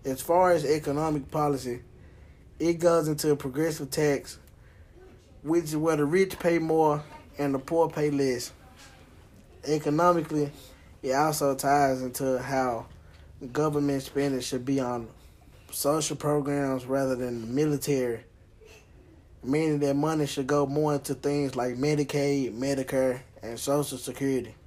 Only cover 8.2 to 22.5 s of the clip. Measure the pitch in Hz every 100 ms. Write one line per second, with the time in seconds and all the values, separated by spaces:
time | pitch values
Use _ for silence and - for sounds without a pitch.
8.2 | 135 123 - - - - - - - -
9.2 | - - - - 139 151 147 151 175 175
10.2 | 156 151 143 - - - - - 135 135
11.2 | 156 151 143 135 139 143 139 131 127 123
12.2 | 135 127 127 135 131 113 113 - - -
13.2 | - - 135 127 151 147 143 139 - 143
14.2 | 143 131 123 127 127 135 123 120 113 -
15.2 | - - - - - - 143 156 147 147
16.2 | 147 147 143 143 139 131 127 135 135 123
17.2 | 123 120 113 131 156 143 - 135 123 113
18.2 | - - - - - - - - - -
19.2 | - - 120 147 160 147 143 139 156 156
20.2 | 139 - 131 147 139 143 151 143 143 135
21.2 | 143 143 139 123 123 123 147 151 143 147
22.2 | 143 139 123